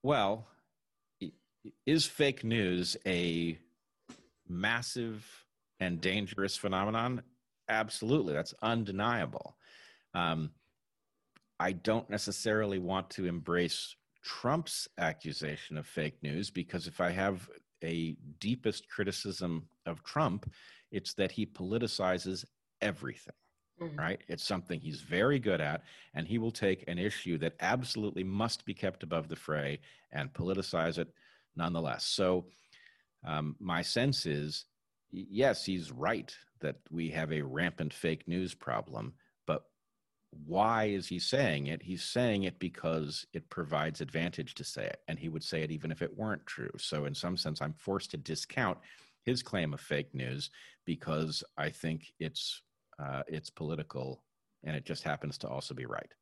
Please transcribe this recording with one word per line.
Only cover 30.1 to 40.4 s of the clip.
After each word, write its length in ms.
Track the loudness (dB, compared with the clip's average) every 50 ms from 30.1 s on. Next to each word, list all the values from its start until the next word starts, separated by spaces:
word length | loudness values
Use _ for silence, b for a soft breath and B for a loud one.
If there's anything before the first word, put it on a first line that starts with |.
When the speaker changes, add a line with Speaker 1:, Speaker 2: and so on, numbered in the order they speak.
Speaker 1:
and 200 | -6 -4 -4 -4
politicize 640 | -4 -2 0 2 2 2 0 0 2 2 4 4 2
it 160 | 0 -2 -4 b b b b b b b b _
nonetheless. 480 | -2 0 0 2 0 0 0 -2 -2 -2
So, 420 | -2 2 4 4 6 4 4 2 B B B B B B B B B B B B B _ _ -6
um, 280 | -4 -2 0 0 -2 -4 -4
my 220 | -4 0 0 0
sense 420 | 0 2 2 4 4 4 4 2 2
is, 400 | 0 0 0 0 -2 -4 -6 -8 _ _ _ _ _ _ _ _ _
y-, 140 | -10 -10 -10 -4
yes, 380 | 0 4 4 4 4 2 0
he's 260 | -2 -2 -2 -2 -6
right 420 | -6 -2 0 0 0 0 -4 -8 -14 -18 -20 _ _ _
that 160 | -4 -4 -4 -4 _ -8
we 200 | -4 -2 -2 -2
have 220 | 0 -2 0 0
a 100 | 0 0
rampant 500 | -2 -2 0 0 0 0 0 0 -4 -4
fake 340 | -4 0 0 0 0 0 -2
news 280 | -2 0 0 0 -2 -4
problem, 580 | -8 -4 -2 -2 -2 -2 -4 -6 -6 -6 -8 -10 b b b b b _
but 180 | -2 -2 -2 -2 _ _ _ _ _ _ _ _ _ _ _ _ _ -16 -14